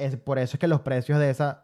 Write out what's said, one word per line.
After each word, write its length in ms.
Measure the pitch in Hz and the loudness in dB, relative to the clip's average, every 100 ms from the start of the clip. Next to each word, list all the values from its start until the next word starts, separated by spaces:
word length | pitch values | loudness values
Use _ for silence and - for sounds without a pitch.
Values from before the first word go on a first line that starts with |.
es, 140 | 139 127 | -6 -6
por 200 | - 131 | -4 -2
eso 200 | 123 - | -2 0
es 20 | |
que 80 | 170 | 2
los 140 | 151 | 2
precios 360 | 139 127 123 147 | 0 -2 2 2
de 120 | 143 | 2
esa, 340 | 131 143 143 | 0 -2 -4